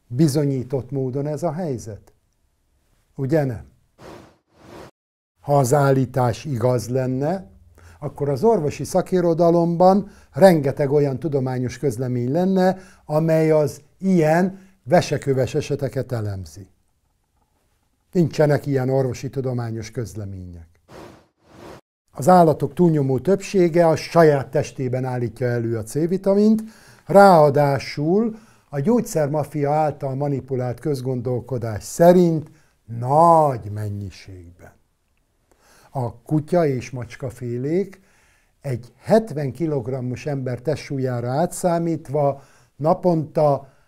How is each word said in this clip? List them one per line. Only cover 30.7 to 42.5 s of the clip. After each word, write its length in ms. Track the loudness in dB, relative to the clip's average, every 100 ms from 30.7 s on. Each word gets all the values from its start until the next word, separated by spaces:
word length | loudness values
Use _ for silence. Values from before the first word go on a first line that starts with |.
| -6
közgondolkodás 1040 | -6 -4 -4 -6 -4 -6 -6 -8 -6 -8
szerint 680 | -6 4 6 6 4 0 -6 _ _ _ -14 -8
nagy 720 | 0 4 6 6 2 -2 -8
mennyiségben. 1000 | -10 -8 -10 -12 -16 -20 -20 -20 -20 -20 _ _ _ _ _ _ _ _ _ _ _ _
A 300 | -8 -8 -8
kutya 440 | -4 -4 0 0 0
és 240 | -2 -8
macskafélék 1120 | -12 -12 -10 -12 -10 -8 -6 -2 -2 -4 -10 _ _ _ _ _ _
egy 320 | -10 -10 -10 _
hetven 540 | 0 2 2 -6 -6
kilogrammos 720 | -6 -4 -4 -6 -6 -8 -8 -8
ember 360 | -6 -6 -6
testsúlyára 680 | -4 -6 -6 -6 -4 -4 -4
átszámítva 1120 | -2 -4 -2 -2 -2 -2 -4 -4 -2 0 -2 -10